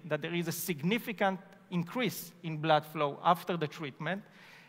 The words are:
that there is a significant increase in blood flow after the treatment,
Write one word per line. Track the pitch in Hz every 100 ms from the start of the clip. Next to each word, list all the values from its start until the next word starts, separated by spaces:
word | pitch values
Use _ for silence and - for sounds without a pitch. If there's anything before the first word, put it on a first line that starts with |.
| -
that | 151
there | 160
is | 170 170
a |
significant | 170 - 151 160 233 - 180 202 185 - - -
increase | 175 170 254 214 - - -
in | 165 156
blood | 160 156 147
flow | 160 147 139 170
after | 175 - 175
the | 151
treatment, | - 147 - 156 196 - - - -